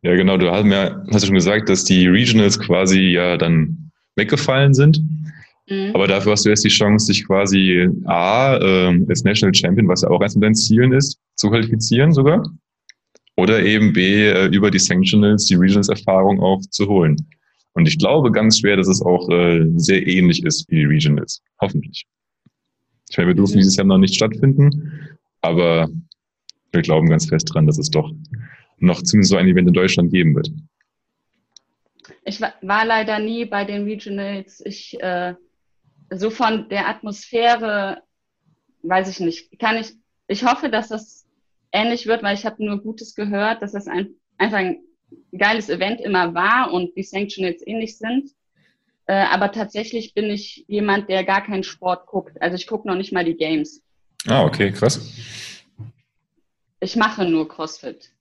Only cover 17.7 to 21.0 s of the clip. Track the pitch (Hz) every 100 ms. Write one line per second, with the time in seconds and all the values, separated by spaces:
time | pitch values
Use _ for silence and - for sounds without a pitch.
17.7 | - 80 156 185 151 127 104 110 113 101
18.7 | 101 92 95 90 90 - 87 87 85 80
19.7 | 82 82 95 - 92 90 82 80 76 -
20.7 | 80 73 -